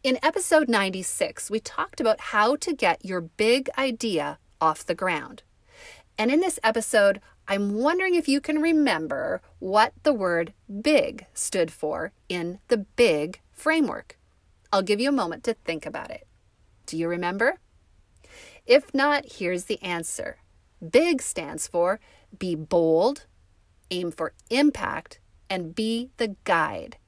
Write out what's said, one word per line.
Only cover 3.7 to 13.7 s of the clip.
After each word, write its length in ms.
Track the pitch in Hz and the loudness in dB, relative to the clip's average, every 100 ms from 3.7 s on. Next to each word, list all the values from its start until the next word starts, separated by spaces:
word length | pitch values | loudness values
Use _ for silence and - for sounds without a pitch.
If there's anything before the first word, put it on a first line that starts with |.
| - | -2
idea 640 | 269 226 226 165 147 - _ _ | -2 -2 -2 -2 -4 -8 _ _
off 260 | 160 151 - | 0 0 -6
the 80 | |
ground. 480 | 165 185 156 127 - _ _ _ - - - _ - | -4 -2 -2 -6 -18 _ _ _ -20 -20 -20 _ -2
And 140 | 220 | 2
in 100 | 302 | 2
this 200 | 370 - | 2 0
episode, 580 | 220 226 220 220 202 196 - _ - | 0 0 2 4 4 2 -10 _ -4
I'm 260 | 196 202 | -2 0
wondering 400 | 208 277 359 381 | 0 0 2 2
if 140 | 349 - | 2 2
you 120 | 277 | 0
can 220 | 294 302 | 0 0
remember 800 | 330 311 277 165 160 135 139 185 _ _ | 2 4 2 0 -4 -4 -4 -6 _ _
what 340 | 185 208 233 - | 0 2 2 2
the 80 | 302 | 0
word 420 | 240 185 170 170 _ - 202 | 2 2 0 -2 _ -12 -2
big 460 | 262 294 - - - | 4 4 2 -6 -16
stood 380 | - - 190 160 | -8 -4 0 -2
for 400 | - 151 - 160 _ _ | -2 -6 -6 -8 _ _
in 320 | 180 170 185 - | -6 -6 -10 -2
the 100 | 226 | -2
big 640 | 196 - 233 151 156 - _ | -2 2 4 4 -2 -8 _
framework. 680 | - 311 | -4 0